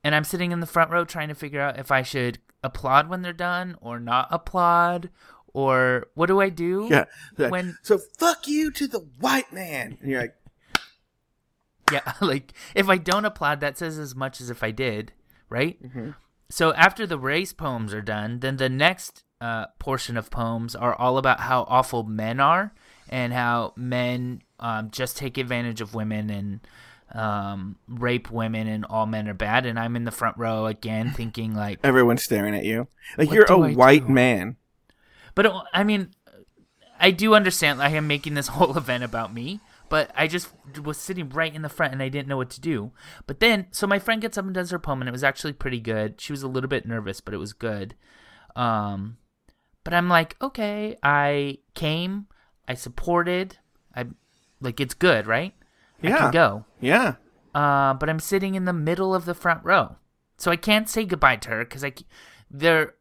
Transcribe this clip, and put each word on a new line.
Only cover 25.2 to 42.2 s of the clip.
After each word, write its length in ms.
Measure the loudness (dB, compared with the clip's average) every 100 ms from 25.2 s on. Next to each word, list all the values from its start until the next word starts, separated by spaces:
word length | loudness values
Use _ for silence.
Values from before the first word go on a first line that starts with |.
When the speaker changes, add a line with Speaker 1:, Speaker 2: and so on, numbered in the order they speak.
| -8 -6
Speaker 1:
advantage 420 | -4 -4 -4 -6
of 140 | -8
women 340 | -4 -4 -4 -4
and, 300 | -6 -6 -8 -14 -20 -20 -20 _
um, 640 | -6 -4 -4 -6 -8 -10 -12 -14
rape 420 | -6 -2 -2 -4
women 360 | -6 -4 -4 -4
and 180 | -6 -4
all 200 | -4 -2
men 220 | -4 -6
are 60 |
bad. 300 | -6 -2 0
And 140 | 0 -4
I'm 180 | -4 -4
in 80 |
the 60 | -6
front 260 | -4 -4 -2
row 300 | -4 -2 -2
again 440 | -4 -6 -4 -4
Speaker 2:
<laughs> 60 | -4
Speaker 1:
thinking, 380 | -6 -6 -4
like, 240 | -4 -4 0
Speaker 2:
Everyone's 380 | 4 6 6 4
staring 320 | 0 0 0
at 100 | -2
you. 240 | -2 -4 -6 _ -12 0
Like, 120 | 4
Speaker 1:
"What 60 |
Speaker 2:
you're 100 | 8 10
Speaker 1:
do 180 | 10
Speaker 2:
a 40 | 6
Speaker 1:
I 40 |
Speaker 2:
white 320 | 8 10 10 8
Speaker 1:
do?" 60 |
Speaker 2:
man. 440 | 4 6 2 -2 -10 _ _ _ _ _ _ -4
Speaker 1:
But, 120 | 4 4
uh, 160 | 2 -4
I 120 | 0
mean, 260 | 2 0 -2 _ _ -20 _ _ _ _ _ 4
I 140 | 4
do 220 | 4 6
understand, 440 | 6 6 2 0 2
like, 160 | 0
I'm 120 | 2 0
making 260 | 0 0
this 140 | -4 -4
<laughs> 80 | 2
whole 180 | 2 2
event 280 | -2 -4
about 280 | -4 -6 -6
me, 280 | -8 -10 -10 _ _ -2
but 220 | -2 0 -2
I 100 | -2
just 220 | -2 -8 -18 -18 -12
was 160 | -10 -10
sitting 300 | -8 -8 -6
right 240 | -4 -4
in 80 | -4
the 60 | -10
front 240 | -2 -2
and 100 | -2
I 60 | -4
didn't 180 | -4